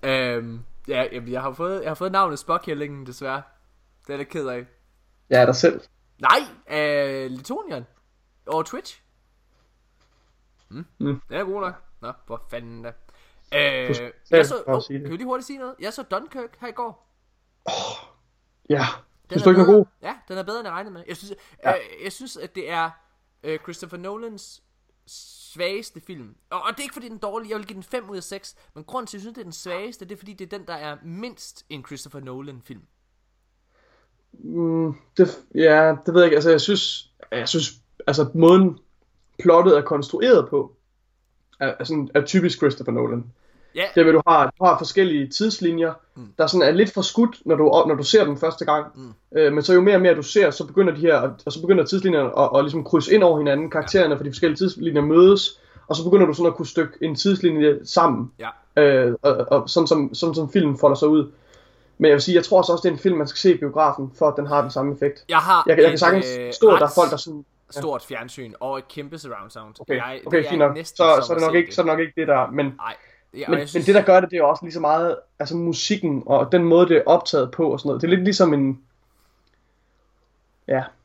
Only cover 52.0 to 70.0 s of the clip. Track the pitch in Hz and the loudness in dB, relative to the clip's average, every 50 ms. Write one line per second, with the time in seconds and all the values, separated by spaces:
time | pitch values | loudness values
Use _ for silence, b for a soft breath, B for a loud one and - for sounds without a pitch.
52 | 185 190 170 151 135 120 - - 139 - - 135 143 147 139 165 147 - - 160 | 0 0 0 0 0 -2 0 0 0 2 2 0 0 0 -4 -8 -6 0 0 0
53 | 131 - 190 214 190 175 160 151 151 143 139 143 156 165 - 160 147 - - 190 | 2 4 4 6 6 4 4 2 0 -2 -2 -2 -4 -4 -6 -6 -6 -2 0 2
54 | 175 156 147 135 147 143 131 - - 165 147 - 190 185 - - 156 165 143 147 | 2 2 0 -4 -6 -10 -6 -2 -2 -2 0 0 -4 -4 -4 -4 -8 -4 -2 -2
55 | 143 147 156 170 180 190 202 196 - - - b b b b b b b 156 156 | 0 4 6 8 8 8 6 4 2 -6 -8 b b b b b b b -6 -4
56 | 165 180 180 196 185 151 151 147 170 170 - - 165 - - - 160 - - - | 0 2 4 4 4 4 2 0 0 0 0 -2 -10 -6 -4 -4 -4 -4 -4 -8
57 | - 160 151 127 - 196 196 185 185 175 156 151 151 151 143 143 - - - 185 | -8 -8 -6 -2 0 0 0 2 0 0 0 2 2 2 2 0 -4 -2 0 2
58 | 170 160 127 110 117 - _ _ 110 117 - _ _ _ _ - 147 143 139 131 | 2 2 0 -2 -6 -10 _ _ -16 -16 -16 _ _ _ _ 4 4 6 6 4
59 | 127 120 120 - - 143 - - 123 - 139 139 - - - 175 165 143 165 156 | 2 0 -2 0 0 0 0 0 0 0 0 -2 0 0 0 0 2 2 2 0
60 | 143 131 - - - 165 151 160 156 139 - 202 170 147 139 131 - 147 131 - | 0 -4 -6 -4 -4 -4 -4 -4 -6 -2 0 0 0 0 0 2 2 2 2 4
61 | - 151 156 156 139 143 b b b b b b b b b b b b b _ | 2 2 2 2 0 -2 b b b b b b b b b b b b b _
62 | - 156 147 143 131 - 180 175 160 - 202 185 175 - 170 165 - 185 165 139 | 4 4 4 4 2 2 2 2 2 4 2 2 4 2 -2 0 0 -2 -2 0
63 | - 196 180 160 147 139 - - - 196 175 - - 143 - 156 156 151 139 - | -2 -2 0 0 -4 -6 -6 0 2 2 2 2 0 -6 -2 0 0 0 0 -4
64 | 139 131 - - 165 151 143 147 147 143 147 143 135 127 - 143 135 143 139 - | -10 -12 -6 0 0 0 0 -2 -6 -2 -2 -2 -2 -2 -4 -6 -6 -6 -4 -4
65 | 143 143 143 - _ _ 165 160 - 180 190 170 156 - 160 156 151 165 147 151 | -4 -4 -4 -6 _ _ 0 0 2 4 2 2 4 2 6 6 6 6 6 4
66 | 180 170 180 196 175 127 - - - 123 120 - 226 220 190 - 147 143 - - | 2 2 2 2 0 -2 -6 -8 -8 -10 -4 4 6 6 8 8 4 2 4 2
67 | 170 147 139 143 - 165 156 147 143 _ _ _ _ _ - 143 143 160 139 120 | 2 2 0 -6 -8 -12 -14 -16 -18 _ _ _ _ _ -12 -10 -8 -8 -8 -8
68 | - - 135 113 117 127 - - 127 113 107 - - 131 139 135 131 _ - 156 | -10 -12 -12 -12 -12 -14 -16 -18 -18 -18 -14 -12 -10 -8 -8 -10 -12 _ -16 -16
69 | 143 143 160 160 151 139 117 101 98 113 - 117 110 107 107 - 143 - 147 127 | -16 -16 -16 -18 -16 -16 -16 -16 -18 -20 -20 -20 -20 -20 -20 -20 -10 -8 -6 -6